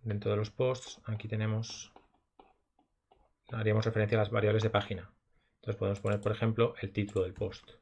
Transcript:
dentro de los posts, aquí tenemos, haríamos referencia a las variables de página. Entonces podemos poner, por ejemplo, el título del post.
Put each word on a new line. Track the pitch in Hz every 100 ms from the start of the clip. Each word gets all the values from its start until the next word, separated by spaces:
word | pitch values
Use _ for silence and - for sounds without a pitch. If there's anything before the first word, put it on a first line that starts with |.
dentro | 113 104 110
de | 104
los | 107
posts, | - 127 127 - - -
aquí | 110 110
tenemos, | 107 110 110 113 - - - _ _ _ _ - _ _ _ _ _ _ _ _ _ _
haríamos | 117 110 107 110
referencia | 110 107 110
a |
las | 101
variables | 107 104 110
de | 110
página. | 104 - 92 - _ _ _ _ _
Entonces | - 104
podemos | 101 101
poner, | 101 104
por | 104
ejemplo, | 107 113 110 113 -
el | 101
título | - 101 -
del | 92
post. | - 98 - - -